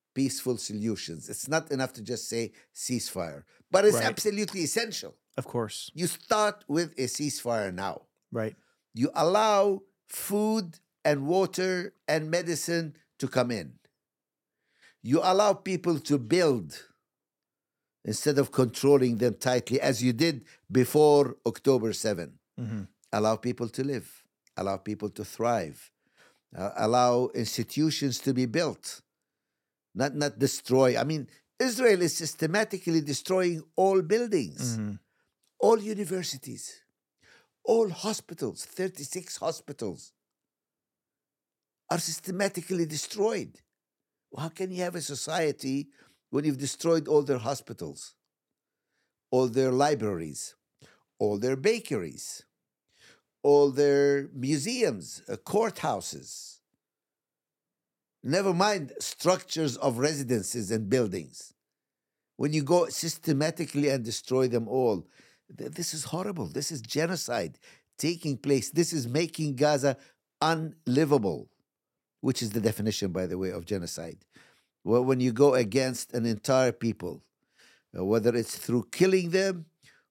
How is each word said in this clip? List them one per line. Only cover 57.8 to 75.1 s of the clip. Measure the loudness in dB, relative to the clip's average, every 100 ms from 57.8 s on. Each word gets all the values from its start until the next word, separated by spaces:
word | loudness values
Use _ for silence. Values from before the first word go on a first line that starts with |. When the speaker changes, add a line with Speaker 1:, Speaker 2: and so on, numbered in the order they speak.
| _ _ _ _
Speaker 1:
Never | -2 0 2
mind | 2 2 0 -4 -8
structures | -10 -2 2 2 0 -2 -2 0
of | -2 0
residences | -2 -2 0 0 0 -6 -2
and | -2 0
buildings. | 0 0 -4 -10 -16 -20 _ _ _ _ _ _ _ _ -6
When | -2
you | 0
go | 4 4 2
systematically | -2 -6 -4 0 2 0 -2 -4 0 0
and | 0
destroy | -2 -8 -2 2 2
them | 0 0
all, | 0 2 0 -4 _ _ _ _ -14
th-, | -12
this | -8 -8
is | -6
horrible. | -6 -6 -6 -6 -6
This | -6 -6
is | -8
genocide | -6 -2 -2 -2 -4 -4 -4 -10 -20 -20 _ -4
taking | -4 -2 -4 -4
place. | 0 0 2
This | 0 0
is | 0 -2
making | -2 -2 -4 -4
Gaza | 2 2 4 2 0 -8 _ _ _
unlivable, | 0 2 -2 -6 0 2 6 4 4 -4 -10 _ _ _ _ _ _ _
which | -2 -2
is | -2
the | 0
definition, | 0 0 -2 -2 -4
by | -4 -4
the | -4
way, | -4
of | -6
genocide. | -6 -6 -6 -10 -12 -14 _ _ _ _ _ _
Well, | 0 2
when | 4